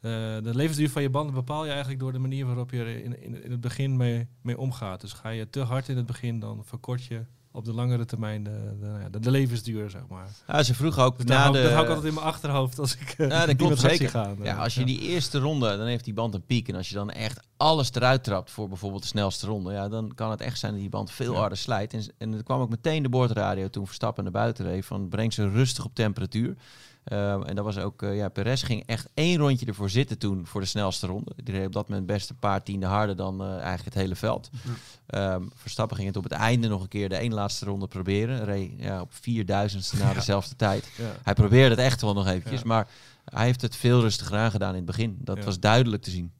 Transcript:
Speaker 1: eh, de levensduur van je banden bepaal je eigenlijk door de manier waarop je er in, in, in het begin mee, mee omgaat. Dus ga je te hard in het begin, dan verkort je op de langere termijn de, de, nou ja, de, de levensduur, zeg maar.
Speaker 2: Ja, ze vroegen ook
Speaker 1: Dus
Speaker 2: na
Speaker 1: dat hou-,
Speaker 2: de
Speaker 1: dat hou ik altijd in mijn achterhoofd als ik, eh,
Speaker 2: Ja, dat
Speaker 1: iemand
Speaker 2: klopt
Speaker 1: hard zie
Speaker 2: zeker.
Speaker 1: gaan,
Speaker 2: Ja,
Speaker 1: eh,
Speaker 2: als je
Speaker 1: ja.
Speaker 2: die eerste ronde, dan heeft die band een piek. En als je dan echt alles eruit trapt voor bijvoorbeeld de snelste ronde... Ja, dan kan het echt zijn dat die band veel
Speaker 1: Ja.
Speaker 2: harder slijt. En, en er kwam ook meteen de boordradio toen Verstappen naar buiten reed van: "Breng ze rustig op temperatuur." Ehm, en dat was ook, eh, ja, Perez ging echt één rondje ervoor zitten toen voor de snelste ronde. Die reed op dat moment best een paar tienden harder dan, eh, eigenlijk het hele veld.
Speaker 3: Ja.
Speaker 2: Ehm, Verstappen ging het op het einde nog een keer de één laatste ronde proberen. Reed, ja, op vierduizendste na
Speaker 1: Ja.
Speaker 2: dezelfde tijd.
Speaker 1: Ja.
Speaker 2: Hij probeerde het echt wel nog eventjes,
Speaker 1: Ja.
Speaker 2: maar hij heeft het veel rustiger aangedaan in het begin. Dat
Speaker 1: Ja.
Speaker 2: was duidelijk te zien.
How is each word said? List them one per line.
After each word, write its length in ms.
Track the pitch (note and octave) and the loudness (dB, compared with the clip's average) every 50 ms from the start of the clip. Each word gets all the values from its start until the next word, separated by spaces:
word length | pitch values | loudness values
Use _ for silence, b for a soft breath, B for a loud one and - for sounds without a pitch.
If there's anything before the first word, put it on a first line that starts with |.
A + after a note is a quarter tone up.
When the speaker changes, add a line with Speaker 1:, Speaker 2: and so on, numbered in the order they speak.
Speaker 1:
eh, 100 | - A2+ A2+ A2+ A2+ A2 A2 A2 A2 | -4 -4 -4 -2 -4 -4 -4 -4 -4
de 80 | A2+ A#2 | -2 0
levensduur 360 | B2 C#3+ D#3+ D#3 C#3+ D3+ D3+ | 0 0 0 2 2 0 2
van 120 | B2+ D3+ C#3+ | 2 0 0
je 80 | C#3 | 0
banden 240 | C3 C#3 D3+ D3+ C3+ | 0 0 -2 -2 -2
bepaal 300 | C3 B2 B2+ D3 D3+ D#3 | -4 -4 -2 -4 -4 -4
je 60 | D#3 | -4
eigenlijk 300 | C#3+ C#3+ C#3 B2+ C#3 C3 | -4 -4 -4 -4 -4 -4
door 120 | C3 C3 B2+ | -4 -4 -2
de 60 | B2+ | -2
manier 280 | C3 C3 C3+ C3+ C#3 | -2 -2 -2 -2 -2
waarop 240 | B2+ B2 A#2+ B2 B2 | -2 -2 -2 -4 -4
je 80 | B2+ B2 | -4 -4
er 260 | A#2+ A2+ A#2 A2+ A2+ | -4 -4 -6 -6 -6
in, 180 | A#2 A#2+ B2+ - | -8 -10 -10 -10
in, 220 | - A#2 B2 - | -12 -12 -12 -8
in 60 | - | -8
het 100 | B2 A#2+ | -8 -4
begin 360 | A#2 B2 B2 - C3+ C3+ C3+ | -4 -6 -4 -2 -2 0 2
mee, 320 | B2+ B2 B2 A#2 A#2 A#2 A#2+ - _ _ | 2 2 2 2 0 -2 -4 -8 _ _
mee 160 | B2 A#2+ - | -6 -4 -2
omgaat. 420 | C3 C3+ B2 - - G2+ F#2 F#2 | -4 -4 -4 -4 -6 -8 -8 -8
Dus 120 | - G2+ - | -10 -14 -14
ga 160 | - - A2 | -12 -10 -8
je 220 | A2+ A2+ A2 G#2+ | -6 -6 -8 -6
te 100 | - C#3 | -6 -4
hard 280 | C3+ A#2+ B2 C3 C3+ - | -4 -2 -2 -4 -2 -2
in 80 | C#3 | -2
het 100 | B2+ B2 | -4 -2
begin, 340 | A2+ B2 - - A#2+ A#2 A2+ | -4 -6 -6 -4 -4 -4 -4
dan 220 | G#2+ G#2+ G#2+ G#2+ G#2 | -6 -6 -8 -10 -12
verkort 400 | - - A#2+ - - B2+ B2 B2 | -12 -14 -14 -8 -6 -6 -6 -6
je 200 | - A#2 A2+ A2+ - - _ _ _ _ | -6 -8 -8 -10 -12 -16 _ _ _ _
op 120 | - G#2 | -12 -8
de 80 | A2+ A2+ | -6 -4
langere 320 | A2+ B2 B2 B2 A#2+ A#2 | -2 0 2 2 0 0
termijn 380 | A#2 - G#2+ A2 G#2+ G#2+ G#2+ G#2 | -2 -4 -6 -4 -4 -4 -6 -6
de, 340 | G#2 G#2+ G#2+ G#2+ G#2+ G#2 G#2 | -8 -8 -8 -8 -8 -8 -8
de, 60 | G#2 | -8
nou 140 | G#2 G#2 G#2 | -8 -8 -8
ja, 80 | G2+ G2 | -10 -8
de, 120 | F#2+ G#2 | -6 -2
de 100 | A2 A#2+ | 2 4
levensduur, 600 | C3 C3+ C#3 B2+ A#2+ A#2 G#2 A#2 A2+ G#2+ G#2+ G#2 | 4 4 4 2 0 -2 -4 -4 -4 -4 -4 -6
zeg 120 | G2 - - - | -8 -12 -14 -14
maar. 200 | F#2 F#2 F#2 G2 G2+ - _ | -14 -16 -14 -16 -18 -18 _
Speaker 2:
Ja, 160 | - - D3+ D3+ | -2 2 2 4
ze 120 | A#2+ B2 | 4 4
vroegen 280 | - C3+ E3 D3+ - B2+ | 2 2 0 4 6 4
ook 140 | C3 B2+ | 4 4
Speaker 1:
Dus 100 | B2 B2 | 2 2
Speaker 2:
na 80 | A#2+ C3 | 4 6
Speaker 1:
dat 80 | C3 C#3 | 8 8
hou-, 140 | C#3+ C#3 | 8 6
Speaker 2:
de 60 | C#3 C3 | 6 6
Speaker 1:
dat 80 | B2 C3+ | 6 6
hou 100 | D#3 D#3+ | 6 6
ik 60 | - | 4
altijd 180 | D#3+ D3+ D3+ D#3 | 2 0 0 -2
in 60 | D3+ | -2
mijn 120 | D#3 D#3 | 0 -2
achterhoofd 520 | D#3 D#3+ - - D#3 C#3 C#3 C3 B2+ B2 C3 | -2 -4 -2 -2 -2 0 2 0 0 -2 -2
als 180 | C#3+ C3 - | -2 -2 -2
ik, 120 | - C#3+ C3+ | -4 -6 -12
eh, 180 | - - D#3+ C#3 | -2 0 0 2
Speaker 2:
Ja, 100 | D3 D#3+ | 4 4
dat 20 | |
Speaker 1:
iemand 160 | E3+ D#3+ D3 | 6 6 6
Speaker 2:
klopt 240 | B2+ D3+ D3+ D3 B2+ | 6 6 4 4 6
Speaker 1:
hard 160 | A#2+ C3+ D#3+ | 6 6 6
zie 100 | F3 - | 6 4
Speaker 2:
zeker. 20 | - - A#2+ A2 | 2 0 0 -2
Speaker 1:
gaan, 120 | G2+ G2+ G2+ G2+ | -2 -4 -4 -4
Speaker 2:
Ja, 100 | G2+ - | -4 -2
Speaker 1:
eh, 40 | - | -2
Speaker 2:
als 140 | D#2 A#2+ A#2+ | -2 -2 0
je 60 | C3 | 0
Speaker 1:
ja. 60 | B2+ | 0
Speaker 2:
die 140 | B2+ C3 B2+ | 0 0 0
eerste 380 | A2 - E3+ F3 C#3 - - D3 | -2 -2 0 0 0 0 0 0
ronde, 380 | C3 D3 D#3 D3 B2 A2 G2+ | 0 0 2 2 2 2 2
dan 100 | G2+ G#2+ | 2 0
heeft 180 | A#2 A#2+ A#2 A2+ | -2 -2 -2 -4
die 100 | - G#2+ | -6 -4
band 200 | G2 A2+ A#2 G2+ | -2 -2 -2 -2
een 100 | G2 F2 | -4 -2
piek. 220 | - B2+ A#2+ A#2 - | 2 0 0 2 0
En 60 | G2 | -4
als 140 | F#2 F#2 - | -6 -4 -6
je 60 | - | -6
dan 160 | G2+ G2+ G#2 | -6 -6 -6
echt 300 | - - A2 A2 B2+ - - _ _ | -6 -6 -6 -6 -6 -8 -14 _ _
alles 340 | _ - D#3 D#3+ D#3 C3+ B2+ - | _ 4 4 6 4 2 0 0
eruit 300 | B2+ A#2+ B2+ C3+ C3 B2+ | 2 4 4 4 4 2
trapt 260 | - G2+ F#2+ F2+ - | 0 -2 -2 -2 -6
voor 180 | - - G#2+ G2 | -8 -8 -8 -6
bijvoorbeeld 340 | F#2+ F2+ G#2 G2+ G2 G2 - | -6 -6 -6 -4 -6 -4 -6
de 60 | - | -4
snelste 380 | - A2+ G#2 G2 F#2 - - | 0 0 0 0 0 -2 -4
ronde... 260 | G2 A2 G#2 F#2 F2+ G2+ | -4 -4 -4 -4 -4 -4
Ja, 160 | G2+ G2 G2+ | -4 -4 -4
dan 260 | G#2+ A2+ A2 G#2 - | -4 -4 -6 -6 -6
kan 160 | - A2+ A2 | -6 -4 -4
het 100 | A2 G#2+ | -4 -4
echt 180 | A#2 B2 B2 - | -4 -6 -6 -4
zijn 140 | - A2 G#2+ | -4 -4 -4
dat 80 | G2+ | -4
die 100 | G2 G2 | -6 -4
band 200 | G2+ G#2 G#2 F#2+ | -4 -6 -6 -6
veel 220 | - - B2+ A#2+ A#2 | -6 -6 -4 -2 0
Speaker 1:
Ja. 60 | - | 0
Speaker 2:
harder 200 | G#2+ G#2 - F#2+ | 0 0 -2 -4
slijt. 360 | - - A#2+ G#2 G2+ G#2 - | -4 -2 -2 -2 -2 -4 -6
En, 100 | A#2 G#2+ G#2 - _ | -8 -8 -8 -10 _
en 140 | - A2 A2 | -6 -6 -6
er 80 | A2 A2+ | -6 -4
kwam 180 | - C3 C3 | -2 0 0
ook 100 | B2+ A2 | 0 0
meteen 320 | A2+ A2+ - D#3+ D#3 D#3+ D3 | -2 -2 0 0 2 2 2
de 60 | C3 | 2
boordradio 600 | B2 B2+ B2+ A#2+ A#2 G#2+ G2+ G2 G2 G2 F#2+ F#2+ | 4 4 4 4 4 2 2 0 0 0 -2 -4
toen 160 | - G2+ G2 | -4 -6 -8
Verstappen 360 | F#2+ - - - A2+ A2+ - G2+ | -8 -8 -4 -4 -4 -2 -2 -4
naar 100 | F#2+ F2 | -4 0
buiten 320 | G2 A2 A#2 A2+ - F#2+ | 0 0 0 0 -2 -4
reed 200 | F2+ F2+ F#2+ F#2+ | -4 -4 -4 -4
van: 220 | - - G2+ G2 F2+ | -6 -6 -6 -6 -4
"Breng 240 | F2+ G2 A2 A#2 G#2+ | -2 0 0 0 0
ze 160 | - G#2 G2 | 0 0 2
rustig 340 | G2 A2 C3 B2+ B2+ - C3 | 4 4 4 2 2 -2 -6
op 100 | A#2 - | -8 -2
temperatuur." 640 | - A#2 G#2+ G2+ - F#2+ F#2 - G#2+ A#2 D3 F#3+ B B B B B B B B B B | 0 0 0 0 -2 -4 -4 -2 -2 -2 -2 -4 B B B B B B B B B B
Ehm, 380 | - G#2 G2+ G2+ G2+ G2+ G2 G2 | -6 -4 -2 -2 0 -2 -2 -4
en 120 | - F#2 | -4 -4
dat 80 | G2 G#2 | -4 -4
was 140 | G#2+ G2+ G2 | -4 -4 -4
ook, 240 | F#2 G2+ - _ - | -4 -6 -6 _ -6
eh, 140 | G#2 G2+ | -4 -2
ja, 120 | G#2 G#2 F#2+ | -2 -2 -4
Perez 360 | - - G2 A2 B2+ C3 C3 | -2 -2 0 0 0 0 0
ging 180 | B2+ B2 G2+ - | -2 -2 -2 -2
echt 220 | - A2+ A2 - - _ | -4 -6 -6 -6 -8 _
één 240 | - D3+ E3+ F3+ E3+ | 0 2 2 4 4
rondje 280 | D3 C#3+ C3+ B2 A#2+ | 4 4 2 2 0
ervoor 240 | A2+ G2+ F#2+ G#2 G2 | -4 -4 -2 -2 0
zitten 280 | F#2 A#2+ C3+ - A2+ - | 2 2 2 2 -2 -2
toen 280 | - G2+ G2 F#2+ F2 | -2 -2 -2 -2 -4
voor 140 | D#2+ - G#2 | -6 -6 -4
de 60 | F#2+ | -4
snelste 400 | F#2 - G#2 G#2 F#2+ F2+ - - | -2 -2 0 0 0 0 -2 -4
ronde. 260 | F2+ F#2 G2+ - - - - A#2+ | -4 -4 -6 -6 -8 -10 -12 -8
Die 120 | A#2 G2 | -4 -4
reed 120 | G2 F#2+ | -2 -2
op 60 | F#2+ F#2 | -2 -2
dat 160 | G2+ G#2 - | -4 -4 -2
moment 180 | G#2+ G2 F#2+ | -4 -4 -2
best 240 | F2+ G#2 G#2 G2 - | -2 -2 -2 -2 -6
een 80 | - - | -10 -2
paar 240 | - G#2 G2 F#2+ - | 0 0 0 0 -2
tienden 260 | - G2+ G2 F#2+ F#2 | -4 -4 -2 0 0
harder 280 | F#2+ G#2 G#2+ G#2 G2 | 2 2 2 0 0
dan, 260 | F2+ F#2+ F#2+ F#2+ F#2+ F#2+ | -2 -4 -4 -4 -6 -6
eh, 60 | F#2+ | -6
eigenlijk 360 | F#2+ F#2 - D#2+ F#2 F#2 - | -6 -6 -4 -4 -6 -6 -8
het 100 | - - | -6 -2
hele 200 | G2 F#2+ F#2+ F2+ | -2 0 0 -2
veld. 340 | - - A2 A#2+ - - - B | -2 -2 -2 -2 -2 -6 -10 B
Speaker 3:
Ja. 180 | B2 B B2+ A#2+ B B B B B B _ - G2 G2 G2 F#2 | -12 B -8 -10 B B B B B B _ -4 -2 -2 0 -2
Speaker 2:
Ehm, 80 | F#2 F2+ F2 - | -2 -4 -8 -12
Verstappen 420 | - - - - - A2 A2 - | -14 -14 -12 -4 -2 -2 -2 -2
ging 120 | G2+ G2 G2 | -4 -4 -4
het 80 | F#2 | -4
op 60 | G#2+ F#2 | -4 -4
het 80 | - - | -6 -4
einde 360 | D2+ G#2+ A2+ A#2+ B2 A#2 A2+ | 0 2 4 4 4 4 2
nog 140 | G#2 F#2+ F#2 | 0 -2 -4
een 60 | F#2+ | -4
keer 200 | - G#2 G2+ G2 | -4 -2 -2 -2
de 80 | F#2+ | -2
één 180 | F2 A2+ A#2+ A2 | -2 -2 -2 -2
laatste 300 | G#2+ G2+ G2+ - - - | -2 -2 -2 -4 -4 -4
ronde 220 | G2 G2+ G2 G2 | -4 -4 -4 -4
proberen. 580 | F#2 - F#2+ F2+ F2+ G2 G2+ G#2+ A#2 C3 B2+ G#2+ | -6 -6 -6 -2 0 2 2 2 0 -2 -4 -2
Reed, 260 | G2+ G2+ G2 F#2+ F2+ - | -2 -2 -2 -4 -6 -8
ja, 240 | - - G2 G2 F#2 | -8 -6 -6 -6 -6
op 120 | F2 - - | -6 -10 -12
vierduizendste 840 | - - - A#2+ A2+ G#2+ F2+ G2 G2 G2+ G#2 G2 G2 F#2 - - | -12 -4 -2 -2 -2 0 0 2 2 2 0 -2 -2 -6 -4 -2
na 120 | - G2+ G2 | 2 2 2
Speaker 1:
Ja. 60 | F#2+ | 2
Speaker 2:
dezelfde 420 | F#2+ F#2+ - G2 G2 F#2+ - - | 2 0 0 0 0 0 -4 -4
tijd. 320 | - - G#2 F#2+ G#2+ - - - | 0 2 2 2 0 -2 -8 -10
Speaker 1:
Ja. 80 | - A#2 A2 G#2 - - | -10 -8 -8 -8 -6 -2
Speaker 2:
Hij 120 | - G2+ | 0 6
probeerde 400 | - A2 G2+ G#2 B2+ C3+ C3 A#2 | 6 8 10 10 10 10 10 8
het 100 | G#2+ B2 | 6 4
echt 160 | C3 C3 B2 | 2 2 2
wel 140 | - G#2+ G2+ | 2 2 2
nog 120 | G2+ G2 | 2 2
eventjes, 340 | F#2+ F#2 F#2 - B2+ C#3 B2+ | 2 2 0 -2 -4 -6 -4
Speaker 1:
Ja. 60 | A#2+ | 0
Speaker 2:
maar 220 | A#2 A2+ A2+ G#2 B B B B B B B B | 2 2 2 2 B B B B B B B B
hij 200 | - - - A2 | -10 -2 0 2
heeft 180 | B2 B2+ B2+ - | 2 2 2 0
het 140 | - - | -4 -4
veel 240 | - - B2 B2 B2 | 2 4 6 6 8
rustiger 360 | A#2 A2 G2 - - - G2 G#2 | 6 6 2 0 -2 -2 0 2
aangedaan 320 | A2 A#2 G2 A2 G2 F#2+ | 2 2 2 2 0 0
in 60 | F#2 | -2
het 80 | F#2 F2+ | -2 -4
begin. 300 | E2+ F#2 - A2+ A#2 G2 F2+ | -4 -2 -2 -2 -2 -2 -6
Dat 160 | - - G2 | -6 -6 -6
Speaker 1:
Ja. 80 | F#2+ G#2 | -4 -2
Speaker 2:
was 160 | G#2 G2 F2+ | -2 -4 2
duidelijk 420 | - G#2 A2 A#2+ B2+ A#2+ G#2+ G2+ - | 4 6 8 8 6 4 2 -2 -4
te 80 | - | -4
zien. 220 | F2+ F2+ F2 E2+ - _ | -6 -6 -6 -6 -10 _